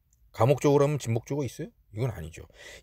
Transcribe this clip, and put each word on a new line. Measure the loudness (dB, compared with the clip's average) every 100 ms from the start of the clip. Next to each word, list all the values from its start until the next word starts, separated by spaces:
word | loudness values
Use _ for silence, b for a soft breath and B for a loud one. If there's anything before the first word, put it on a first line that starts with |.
| _ _ _
가목적어로 | 2 2 4 4 4
하면 | 4 0
진목적어 | -2 -4 -4 -6
있어요? | -6 -8 -14 -16 _
이건 | -6 -6
아니죠. | -6 -12 -14 -20 B B B